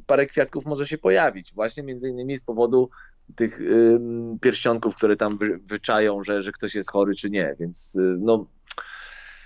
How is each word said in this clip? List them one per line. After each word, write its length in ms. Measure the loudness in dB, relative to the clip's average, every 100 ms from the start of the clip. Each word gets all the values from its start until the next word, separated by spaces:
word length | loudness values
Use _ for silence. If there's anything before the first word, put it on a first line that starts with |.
| 2
parę 200 | 2 2
kwiatków 400 | 0 -2 -4 -6
może 200 | -6 -4
się 120 | -2
pojawić, 560 | 2 4 4 0 -10
właśnie 300 | -6 -4 -4
między 260 | -10 -8 -8
innymi 280 | -6 -6 -8
z 60 |
powodu 460 | -6 0 4 4 2 -4 -20 _ -18 -2
tych, 240 | -2 -2
ym, 760 | 2 6 6 6 2 -6 -8 0
pierścionków, 540 | 0 2 0 0 -2 0
które 200 | 2 2
tam 220 | 0 -2
wy-, 220 | -4 -4 -8
wyczają, 580 | -6 0 2 2 0
że, 200 | -2 -4
że 80 | -4
ktoś 240 | -8 -6 -6
jest 160 | -4
chory 240 | -2 -2 -4
czy 140 | -2
nie, 260 | -2 -2 -4
więc, 360 | -6 -2 -2 0
y, 200 | 0 2
no, 260 | 2 2 0 _ -8 -8 -10 -16 -18 -18 -20 -20